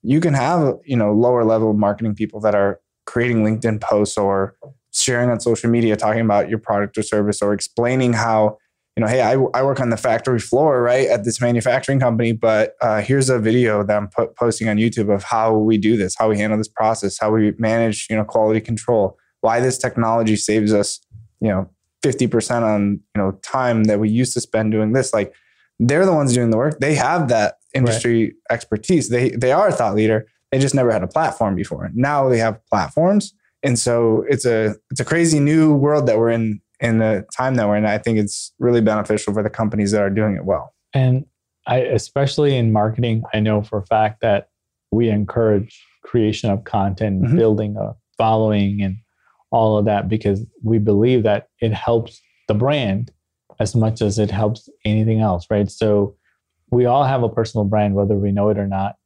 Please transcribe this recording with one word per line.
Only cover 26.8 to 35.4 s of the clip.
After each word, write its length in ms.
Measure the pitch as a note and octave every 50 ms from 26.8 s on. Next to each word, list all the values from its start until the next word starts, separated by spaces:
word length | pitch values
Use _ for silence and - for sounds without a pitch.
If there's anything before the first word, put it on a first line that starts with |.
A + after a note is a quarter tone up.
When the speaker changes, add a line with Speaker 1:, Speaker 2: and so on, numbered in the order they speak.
Speaker 1:
They 140 | C3+ D3 D#3
have 340 | C3 B2 C3 D#3+ F3 D#3+ A#2+
that 280 | B2 A2 G#2 - - _ _ _ -
Speaker 2:
Right. 60 | C3+
Speaker 1:
industry 540 | B2+ A#2+ A2 A2+ - A#2+ A#2+ A2+ A2 F#2+ - _ _ -
expertise. 640 | A#2+ A2+ - _ A2 G#2 - - F#3+ D#3+ B2+ -
They, 180 | B2 A#2+ B2+ B2+
they 220 | - A#2 A#2+ B2+
are 160 | C3+ E3+ G#3 G3+
a 40 |
thought 220 | - - A#2+ A#2 G2+
leader. 320 | G#2+ G#2+ A2 A2 G#2+ A2 _ _ _ _ _
They 80 | - C3+
just 160 | C3+ C#3 -
never 160 | C3+ B2+ A#2+
had 120 | A2 G#2
a 40 | F#2
platform 480 | - - D#3+ E3 F#3+ - - A#2 G2+ G2
before. 360 | F2+ G2+ - - B1+ - F2+
Now 340 | - A2+ B2+ C#3+ D3 C#3+ C3+ C3
they 80 | B2 A2+
have 200 | A2+ A2+ A2 - _ _
platforms. 640 | - G#2 E2+ - - - D#3+ F3+ G3+ G#3 G3 - _ _ _ _ _ _
And 160 | - C#3 B2 A#2
so 460 | - B2+ A#2+ A#2 A#2 A2+ A2 A2+ - -
it's 160 | C#3+ A2+ -
a, 300 | B2 A#2 A2 A2 G#2+ G#2+ - _ _
it's 100 | - -
a 40 | -
crazy 360 | - D#3+ E3 E3+ E3 D#3 D3